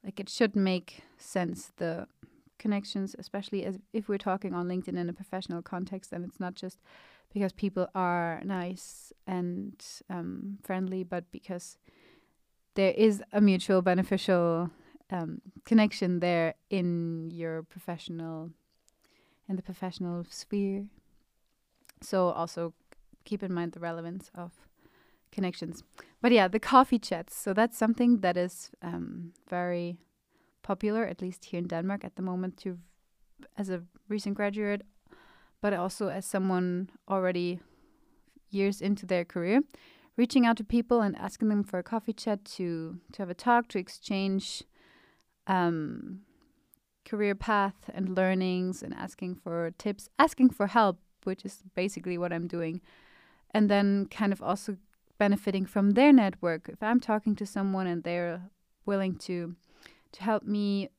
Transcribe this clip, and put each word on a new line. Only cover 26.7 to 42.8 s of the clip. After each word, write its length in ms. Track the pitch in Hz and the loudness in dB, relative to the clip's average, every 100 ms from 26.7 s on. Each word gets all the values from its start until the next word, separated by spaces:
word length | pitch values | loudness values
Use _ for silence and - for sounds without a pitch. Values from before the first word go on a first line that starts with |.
| 262 262 233 | 6 8 2
chats. 380 | - 165 180 - | 0 -6 -6 -8
So 160 | - | -2
that's 240 | 190 233 - | 2 2 2
something 440 | 220 226 240 233 | 0 4 6 6
that 160 | 190 175 | 4 2
is, 340 | 180 - - - | -2 -4 -20 -12
um, 500 | 175 170 - - 170 _ _ | -8 -8 -8 -10 -14 _ _
very 500 | 180 180 175 175 175 _ _ _ _ _ _ | -4 -2 -2 -4 -8 _ _ _ _ _ _
popular, 420 | - 190 214 220 | -6 -2 0 0
at 180 | 226 175 | -2 -4
least 240 | 185 185 - | -8 -10 -8
here 120 | 175 | -6
in 100 | 175 | -4
Denmark 360 | 165 185 202 | -4 -2 -4
at 120 | 185 - | -8 -8
the 60 | |
moment, 340 | 190 180 185 - | -6 -4 -6 -6
to, 200 | 196 175 175 _ _ _ _ _ - - | -10 -10 -16 _ _ _ _ _ -18 -10
as 140 | 196 | -6
a 120 | 180 175 _ _ | -6 -8 _ _
recent 280 | 208 202 202 | -6 -4 -2
graduate, 460 | 202 208 208 202 - _ _ - - _ _ _ | -2 -2 -4 -4 -6 _ _ -20 -20 _ _ _
but 120 | 208 | -2
also 360 | 185 185 - 196 | 0 -2 -4 -4
as 180 | 190 190 | -4 -4
someone 640 | 196 190 185 180 180 185 - - | -2 2 2 2 -2 -6 -12 -2
already 520 | 196 185 180 175 175 - _ _ _ _ _ _ _ _ | 0 2 0 -2 -4 -10 _ _ _ _ _ _ _ _
years 300 | 202 196 202 | 0 0 0
into 260 | 196 202 185 | 0 0 0
their 180 | 185 | -2
career, 360 | 175 180 170 240 294 - - - _ - | 0 -4 2 2 2 -8 -20 -20 _ 0
reaching 300 | 240 269 233 | 4 6 4
out 100 | 226 | 4
to 80 | |
people 360 | 214 240 240 240 | 2 0 4 4
and 160 | 208 - | 4 0
asking 320 | 196 - 220 | -8 -2 2
them 140 | 208 | 2
for 160 | 196 180 | 0 -4
a 40 | |
coffee 300 | 175 226 220 | -4 -4 -4
chat 320 | 208 - 208 | -6 -4 -4
to, 540 | 202 - 175 165 | -6 -6 -4 -4